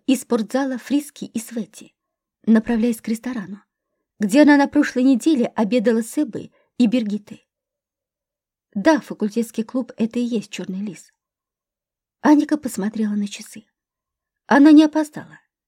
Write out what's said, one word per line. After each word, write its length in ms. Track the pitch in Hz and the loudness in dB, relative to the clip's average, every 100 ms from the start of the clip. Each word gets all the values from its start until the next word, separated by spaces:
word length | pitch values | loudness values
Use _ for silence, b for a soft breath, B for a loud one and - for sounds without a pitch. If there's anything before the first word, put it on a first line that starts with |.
| - | -2
и 100 | 254 | -2
спортзала 600 | - 233 202 262 269 254 | -2 -4 -2 -4 -4 -6
Фриски 460 | - 285 294 - | -4 -4 -4 -14
и 160 | - 226 | -12 -12
Светти, 560 | - 233 190 - - _ _ _ _ _ - | -10 -10 -12 -16 -20 _ _ _ _ _ 0
направляясь 540 | 220 220 233 240 226 | 2 2 -2 -2 -4
к 80 | - | -6
ресторану, 540 | 226 247 254 180 202 _ _ _ _ _ - | -8 -8 -10 -12 -16 _ _ _ _ _ -6
где 220 | 208 247 | 0 4
она 160 | 294 285 | 6 6
на 100 | 277 | 4
прошлой 360 | 294 285 247 | 0 0 0
неделе 420 | 262 254 311 285 233 - | 2 2 0 0 -2 -4
обедала 460 | 220 247 220 226 | -2 0 0 0
с 160 | 226 - | -2 -4
Эббой 340 | 294 - 170 _ _ - | -4 -8 -16 _ _ -2
и 100 | 240 | 0
Бергитой. 600 | 247 214 208 - - _ _ _ _ _ _ _ _ _ _ _ _ _ 202 | 0 -4 -6 -10 -20 _ _ _ _ _ _ _ _ _ _ _ _ _ -4
Да, 240 | 247 294 | 0 0
факультетский 640 | - 180 208 233 226 - | -2 -6 -4 -4 -6 -6
клуб — 280 | 220 254 240 - | -6 -8 -8 -6
это 220 | 226 240 | -6 -4
и 40 | |
есть 280 | 240 233 - | -4 -6 -8
«Черный 280 | - 180 185 | -12 -10 -10
лис». 320 | 208 160 _ _ _ _ _ _ _ _ _ _ _ _ | -10 -12 _ _ _ _ _ _ _ _ _ _ _ _
Аника 340 | 277 302 302 294 | 2 2 2 -4
посмотрела 600 | 247 226 214 220 214 208 | -6 -6 -6 -4 -4 -4
на 120 | 202 | -6
часы. 380 | - - 220 - _ _ _ _ _ _ _ - | -10 -20 -20 -20 _ _ _ _ _ _ _ 0
Она 260 | 277 294 | 6 8
не 120 | 302 | 8
опоздала. 560 | 311 311 302 - - - _ _ | 6 2 -4 -8 -18 -20 _ _